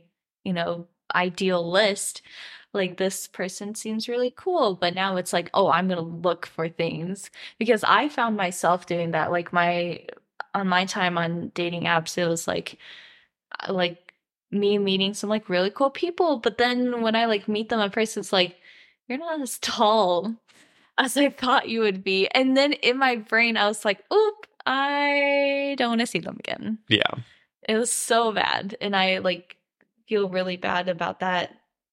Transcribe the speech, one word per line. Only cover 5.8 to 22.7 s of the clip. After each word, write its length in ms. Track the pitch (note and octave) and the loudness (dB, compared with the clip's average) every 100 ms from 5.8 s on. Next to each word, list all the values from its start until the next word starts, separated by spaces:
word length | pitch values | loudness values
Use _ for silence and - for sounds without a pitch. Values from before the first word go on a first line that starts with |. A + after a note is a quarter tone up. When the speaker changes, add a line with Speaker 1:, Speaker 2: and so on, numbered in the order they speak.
| F#3 | 2
Speaker 1:
gonna 120 | F3+ | -2
look 440 | E3 E3 F3 E3+ - | -4 -2 -2 -2 -6
for 220 | - E3 | -6 -6
things." 600 | - E3 D#3 E3+ G3 - - - - | -2 -4 -4 -8 -10 -12 -18 -14 -4
Because 260 | A3+ A3 | 2 2
I 240 | - G3+ D4 | 4 2 2
found 280 | - A#3 G#3 | 0 -2 0
myself 480 | F#3 F#3 F3 F3+ - | -2 0 2 2 0
doing 240 | E3+ E3+ | -4 -2
that. 180 | D#3+ - | -2 0
Like, 200 | F3 E3+ | -2 -2
my, 540 | F3 F3 F3 F3 - - - _ - - | 0 2 0 -2 -6 -12 -18 _ -16 -8
on 140 | G3+ F#3+ | -4 2
my 180 | F3+ F#3+ | 2 2
time 320 | G#3 F3+ E3+ | 0 0 0
on 300 | E3 E3+ E3+ | -2 -4 -6
dating 280 | - F3 E3+ | -4 -4 -2
apps, 320 | E3+ E3+ E3 - | 0 0 0 -2
it 80 | F3 | 0
was 200 | E3 - | 0 -2
like, 300 | F3 - - - - - _ _ _ _ - - | -4 -6 -14 -20 -20 -20 _ _ _ _ -12 -6
uh, 40 | |
like, 420 | F#3 F3 E3+ _ - _ _ - | -2 -2 -4 _ -20 _ _ -6
me 280 | G3+ G3+ G#3 | 0 2 2
meeting 360 | G3 F#3+ G3 | 2 0 0
some, 160 | G#3 G3+ | -2 -2
like, 180 | G#3+ G#3+ | -4 -2
really 220 | F3+ G3 | 0 0
cool 200 | - C#4 | 0 0
people. 480 | C#4 F4 F4 F4 C4 | 0 -4 0 0 2
But 200 | A#3 - | 0 0
then 440 | A#3+ B3 B3 A#3+ | 0 0 -2 0
when 120 | A3+ A3 | 0 2
I, 100 | A#3 | 2
like, 220 | G#3 G3+ | 0 0
meet 200 | G#3+ A3 | -4 -2
them 100 | A#3 | 0
in 100 | G3+ | 0
person, 300 | A3+ A3 G#3+ | 0 -2 -4
it's 120 | F#3 | 0
like, 240 | F#3+ F3+ - - - - _ - | 2 2 -2 -20 -20 -20 _ -10
"You're 100 | C4 | -8
not 220 | E4+ D#4 | -6 -6
as 180 | B3+ - | -6 -6
tall 800 | - - G#3+ A3 F#3 F3 G3+ A3+ _ _ _ _ _ - | -4 2 4 6 4 2 0 -6 _ _ _ _ _ 0
as 180 | B3+ C4+ | 0 4
I 140 | C#4+ | 2
thought 380 | C4+ B3+ C4 - | 2 2 2 2
you 120 | A3+ | 0
would 240 | G#3+ F#3+ | 2 0
be." 240 | G3 F#3+ F#3+ | 0 2 2
And 280 | - C4 C4 | 4 4 4
then 160 | C#4+ | 2